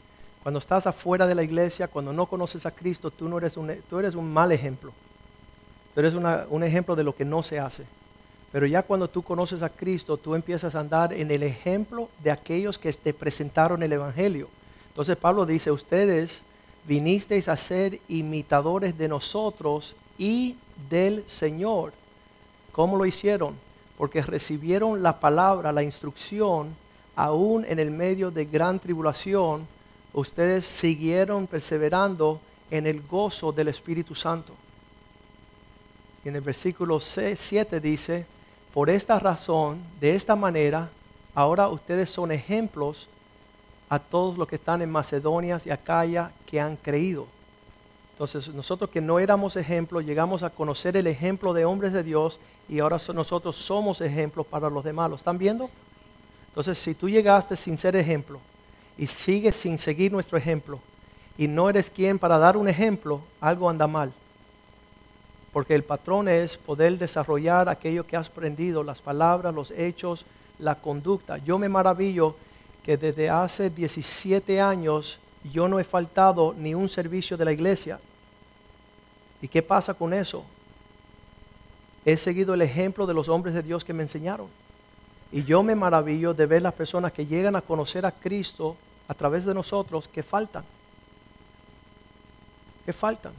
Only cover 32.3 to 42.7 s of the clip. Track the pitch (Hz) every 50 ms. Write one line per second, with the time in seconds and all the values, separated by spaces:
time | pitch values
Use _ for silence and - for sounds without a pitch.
32.3 | 156 156 - - - - - - 156 156 151 156 156 151 147 143 170 190 208 202
33.3 | - - 165 156 151 156 151 151 147 - - 170 165 165 165 - 151 - - 165
34.3 | 165 165 165 - 127 - - - - - - - - - - - - - - -
35.3 | - - - - - - - - - - - - - - - - - - - 143
36.3 | 143 143 135 147 - - - 185 170 - 180 165 160 147 - - - - 220 202
37.3 | 208 - - - 202 208 214 214 170 160 151 151 151 147 - - 170 175 170 -
38.3 | - - - - - - - - - 143 147 160 185 202 - - 226 196 190 190
39.3 | 165 - - 185 165 160 156 147 151 175 175 170 - - 143 147 175 196 - -
40.3 | 214 208 202 185 165 156 147 147 143 160 170 165 - - - - - - - -
41.3 | - 147 143 151 170 196 202 196 165 147 - - 175 185 185 180 - 185 175 165
42.3 | 156 143 - - 202 220 226 208